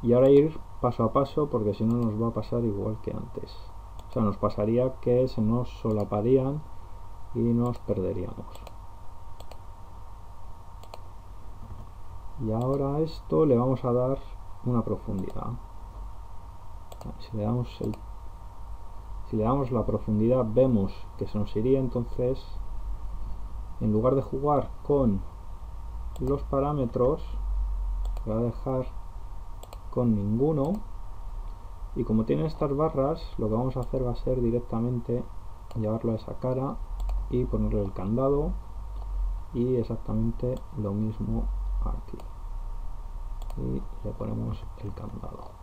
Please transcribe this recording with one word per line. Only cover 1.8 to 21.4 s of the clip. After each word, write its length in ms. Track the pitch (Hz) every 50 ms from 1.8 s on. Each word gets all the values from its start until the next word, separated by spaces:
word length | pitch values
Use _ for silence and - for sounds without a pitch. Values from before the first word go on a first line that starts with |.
| 110
no 120 | 113 117
nos 260 | 120 120 113 104 107
va 60 | 117 117
a 40 |
pasar 300 | 113 110 110 - - 120
igual 380 | 117 113 98 98 101 110 110 107
que 100 | - -
antes. 420 | - - 98 - - - - - - - - - - - - - - - - -
O 40 |
sea, 100 | - 127
nos 140 | 113 104 98
pasaría 640 | - - 104 - - 104 110 117 120 127 131 - -
que 260 | - - 123 123 131
se 140 | 123 - -
nos 280 | 110 107 113 123 123 - - -
solaparían 800 | - 113 110 104 101 - 104 104 104 120 131 131 131 135 143 151 - - - - - - - - - - - - - - -
y 60 | 120
nos 400 | 117 120 117 120 120 120 120 -
perderíamos. 680 | - - 104 98 92 90 98 98 90 - - - - - - - - - - - - - - - - - - - - - - - - - - - - - - - - - - - - - - - - - - - - - - - - - - - - - - - - - - - - - - - - - - - - - - - - - - - - - - - - - - -
Y 120 | - 107
ahora 420 | 107 113 123 131 139 139 139 139 143
a 60 | 147
esto 440 | 160 156 - - - - 160 156 160
le 140 | 151 127 117
vamos 260 | 123 131 131 123 -
a 80 | 127
dar 260 | 120 123 127 131 135 127 - - - - - - - - -
una 200 | 123 123 117 110
profundidad. 640 | - 104 - - - 101 95 92 - - - - - 123 123 - - - - - - - - - - - - - - - - - - - - - - - - - - - - - - - -
Si 180 | - - -
le 60 | 107
damos 260 | 104 107 117 123 120 - - -
el, 160 | - 110 110 - - - - - - - - - - - - - - - - - - - - - - - - - - -
si 60 | -
le 60 | 110
damos 300 | 107 113 127 143 139 120
la 120 | 123 113 107
profundidad, 600 | - 110 104 - - 107 104 107 117 127 131 123
vemos 460 | 110 104 127 131 131 123 101 95 92 - - - - -
que 100 | - 101
se 120 | - - 107